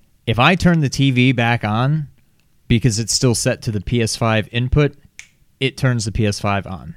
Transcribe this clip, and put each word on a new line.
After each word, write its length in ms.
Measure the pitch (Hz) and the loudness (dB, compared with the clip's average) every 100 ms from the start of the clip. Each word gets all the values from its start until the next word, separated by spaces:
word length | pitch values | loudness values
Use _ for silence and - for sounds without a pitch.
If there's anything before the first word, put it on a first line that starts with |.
| _ _ - | _ _ -4
If 120 | 107 | 2
I 180 | 135 185 | 2 4
turn 240 | 180 165 | 2 2
the 100 | 135 | 0
T 200 | - 139 | 0 2
V 220 | 123 127 | 4 2
back 320 | 123 117 120 | 2 0 0
on 440 | 107 107 131 156 143 - _ _ _ _ - | -2 0 0 -2 -6 -14 _ _ _ _ 0
because 300 | 117 127 104 | 2 2 0
it's 160 | 110 | -2
still 200 | - 131 | 0 0
set 280 | 110 127 117 | 2 -2 -2
to 100 | - | -4
the 80 | 104 | -6
P 220 | - 120 | -2 -2
S 120 | 110 | -2
five 320 | - 117 110 - | -2 0 0 -2
input, 420 | 120 127 147 143 - - - - _ _ _ | -4 0 2 2 -2 -18 -20 -20 _ _ _
it 200 | 131 - | -6 -2
turns 260 | 135 120 | -2 0
the 80 | 104 | -2
P 140 | 98 107 | -2 -2
S 120 | - | -2
five 280 | 104 101 85 | -4 -4 -6
on. 300 | 90 69 | -12 -16